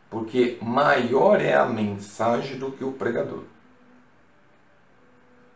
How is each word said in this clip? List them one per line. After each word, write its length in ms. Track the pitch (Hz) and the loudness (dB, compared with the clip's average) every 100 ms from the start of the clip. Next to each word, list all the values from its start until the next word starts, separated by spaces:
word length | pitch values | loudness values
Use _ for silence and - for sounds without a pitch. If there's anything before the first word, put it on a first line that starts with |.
| _ | _
Porque 480 | 110 110 127 120 - | -8 -2 2 2 0
maior 800 | 117 135 143 135 117 131 196 190 | -2 2 4 2 2 4 6 4
é 140 | 147 131 | 4 2
a 100 | - | 2
mensagem 920 | 110 104 101 - - 113 117 139 127 | 0 -2 -4 -10 -4 0 0 -4 -8
do 140 | 135 | -10
que 120 | - | -8
o 80 | 131 | -8
pregador. 520 | - 120 117 - - - - _ _ _ - _ _ _ _ _ _ _ _ _ _ _ _ _ _ _ | -4 -4 -2 -4 -8 -14 -20 _ _ _ -20 _ _ _ _ _ _ _ _ _ _ _ _ _ _ _